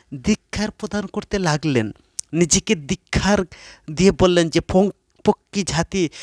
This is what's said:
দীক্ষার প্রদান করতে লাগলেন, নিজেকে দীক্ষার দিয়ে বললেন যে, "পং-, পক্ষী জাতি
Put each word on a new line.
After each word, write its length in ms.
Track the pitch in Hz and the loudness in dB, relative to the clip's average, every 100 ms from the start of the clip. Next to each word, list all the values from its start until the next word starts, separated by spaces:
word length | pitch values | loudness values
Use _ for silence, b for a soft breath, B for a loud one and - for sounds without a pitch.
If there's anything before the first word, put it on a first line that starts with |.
| B | B
দীক্ষার 580 | 143 123 214 _ - 214 | -6 -2 -2 _ -8 -6
প্রদান 340 | - 214 202 196 | -8 -8 -8 -8
করতে 340 | 214 - - | -10 -6 -4
লাগলেন, 520 | 180 151 156 127 110 - _ - - | -2 -2 0 0 -2 -6 _ -16 -6
নিজেকে 420 | 156 170 - - 202 | 0 2 0 0 -4
দীক্ষার 640 | 139 190 _ - 185 202 180 B B B - | -2 -8 _ -2 2 0 -2 B B B -10
দিয়ে 200 | 151 190 | 2 2
বললেন 380 | 147 185 175 165 | 4 4 4 2
যে, 120 | 170 | 0
"পং-, 280 | - 190 196 - _ _ - | 0 2 2 -2 _ _ 0
পক্ষী 380 | - _ 202 | 0 _ -6
জাতি 460 | 175 147 170 196 160 B | -4 -2 -2 -2 -4 B